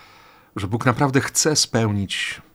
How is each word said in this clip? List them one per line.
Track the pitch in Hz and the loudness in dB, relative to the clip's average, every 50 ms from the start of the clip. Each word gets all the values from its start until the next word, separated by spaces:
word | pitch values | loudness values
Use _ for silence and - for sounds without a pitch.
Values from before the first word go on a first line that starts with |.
| - - - - - - - - - _ - | -20 -20 -20 -20 -20 -20 -20 -20 -20 _ -8
że | - 98 | -6 -4
Bóg | 92 110 113 - | -2 -2 0 2
naprawdę | 131 117 135 143 135 131 135 | 2 2 2 2 2 2 2
chce | - - - - - 156 151 | 0 0 0 0 0 2 2
spełnić | - - - - - 113 104 104 101 98 - - - - - - - - - | 2 0 0 0 0 2 2 0 0 -2 -4 -4 -6 -6 -6 -8 -10 -14 -20